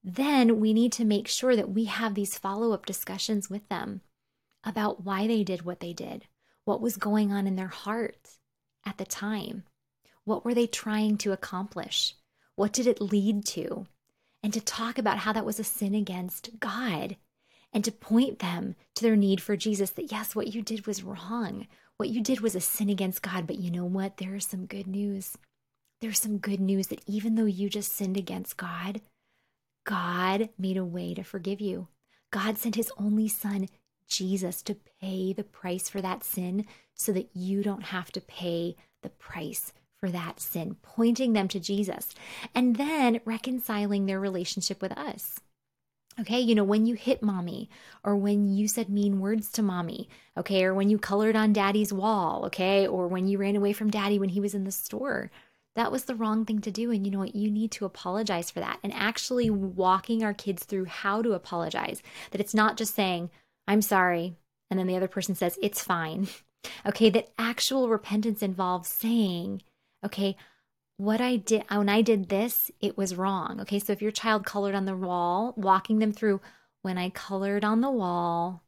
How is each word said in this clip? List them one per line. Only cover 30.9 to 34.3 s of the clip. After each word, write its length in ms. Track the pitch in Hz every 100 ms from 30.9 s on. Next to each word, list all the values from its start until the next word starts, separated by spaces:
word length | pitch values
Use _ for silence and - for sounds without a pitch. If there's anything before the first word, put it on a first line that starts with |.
| 175 175
to 80 | 175
forgive 380 | 185 196 175 196
you. 260 | 208 185 175 _ _ _ _
God 260 | 196 208 214
sent 160 | 233
his 160 | 214 226 -
only 300 | 202 214 214
son, 400 | - 202 202 190 _ _ _ _
Jesus, 540 | - 185